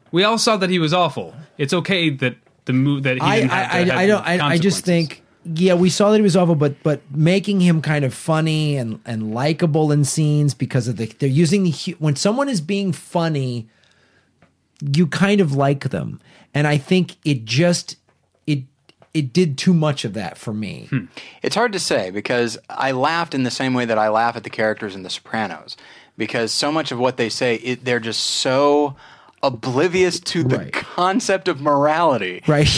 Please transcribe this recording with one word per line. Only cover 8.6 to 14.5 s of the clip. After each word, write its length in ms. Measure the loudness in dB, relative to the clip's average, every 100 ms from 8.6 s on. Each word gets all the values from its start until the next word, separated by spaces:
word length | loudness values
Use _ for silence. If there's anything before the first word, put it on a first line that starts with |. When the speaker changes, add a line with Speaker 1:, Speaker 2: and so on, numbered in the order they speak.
| 0 -2
Speaker 2:
and, 240 | -4 -8 -8
and 280 | -6 -4
likable 580 | -2 -2 0 0 2 4
in 120 | 4
scenes 500 | 2 2 2 2 2
because 340 | 0 -2 -2 -2
of 100 | -4
the, 80 | -6 -2
they're 120 | 0
using 340 | 2 4 4
the 80 | 2
hu-, 220 | -2 -8
when 220 | -4 -2 0
someone 340 | 0 0 0
is 100 | -2
being 300 | -2 -2 -2
funny, 760 | -4 -4 -2 -2 -2 -4 -6 -10 _ _ _ _ _ _ _ _